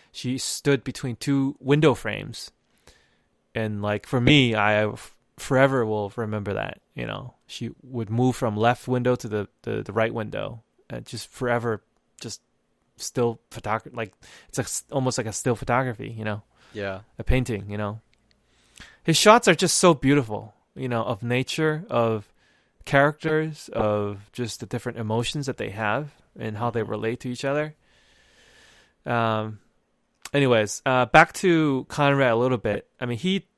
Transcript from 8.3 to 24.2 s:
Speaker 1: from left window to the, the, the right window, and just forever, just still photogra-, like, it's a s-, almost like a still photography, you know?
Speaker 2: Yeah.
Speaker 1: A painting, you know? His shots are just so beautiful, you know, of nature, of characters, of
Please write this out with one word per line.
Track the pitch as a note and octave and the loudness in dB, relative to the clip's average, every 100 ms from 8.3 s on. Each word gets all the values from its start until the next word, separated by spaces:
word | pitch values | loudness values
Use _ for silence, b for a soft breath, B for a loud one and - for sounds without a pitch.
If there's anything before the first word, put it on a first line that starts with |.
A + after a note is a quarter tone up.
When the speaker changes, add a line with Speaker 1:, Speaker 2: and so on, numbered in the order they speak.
| B2 | 2
Speaker 1:
from | A#2+ G#2 | -2 2
left | A#2 B2 - | 2 2 -2
window | B2 B2 B2 | 0 0 0
to | A#2 | -2
the, | G#2 G2+ _ | -6 -6 _
the, | - A2 | -6 -6
the | G2+ | -4
right | G#2 A2+ | 0 0
window, | A2+ G#2+ G#2 G2+ A2 _ _ - | -2 -6 -6 -8 -10 _ _ -14
and | A#2+ A2 | -14 -12
just | A#2 - | -14 -12
forever, | - B2 A#2+ A#2 G#2+ _ _ _ - | -6 -2 0 -2 -6 _ _ _ -16
just | A#2 - _ _ _ _ _ - | -14 -14 _ _ _ _ _ -14
still | - - A#2+ A#2 _ | -6 0 0 -2 _
photogra-, | - - A2+ C#3+ B2 | -12 -4 -4 -6 -10
like, | A2+ _ B B B | -10 _ B B B
it's | - | -6
a | |
s-, | A#2+ - - | -4 -6 -4
almost | C#3 B2+ - | -2 -2 -2
like | A2 | -4
a | |
still | - C3 A#2 | -4 -2 -2
photography, | - B2 C3 A2 G#2+ A2 | 0 0 0 -6 -10 -8
you | |
know? | G#2+ G#2+ - b b | -6 -6 -10 b b
Speaker 2:
Yeah. | G#2+ G2 F#2+ - - | -10 -8 -8 -14 -8
Speaker 1:
A | |
painting, | - B2+ B2 G#2 G2 | 0 0 0 -6 -6
you | G#2 | -6
know? | G#2 A2+ _ _ _ _ _ B B B B B | -6 -8 _ _ _ _ _ B B B B B
His | - D#3+ | 0 4
shots | G#3 A#3 - | 8 8 6
are | |
just | D#3+ F3+ - | 4 2 4
so | F#3 | 4
beautiful, | D3 C3 C#3+ A2+ G#2+ G#2+ _ _ - | 6 4 2 2 -8 -10 _ _ -10
you | C3 | -4
know, | A#2 | -4
of | G#2+ A2+ | -2 -4
nature, | A#2+ B2 C3 - D#3 D#3 A3 | -2 -2 -2 -2 0 -2 -2
of | A#2+ A#2 A2 - _ _ _ _ _ | 0 2 0 -6 _ _ _ _ _
characters, | - C#3+ C#3+ D3+ D#3+ D#3 D#3 D3+ - | 2 4 4 2 -2 -2 -2 -8 -8
of | - G#2+ G#2 G#2 G#2 | -2 0 0 -2 -8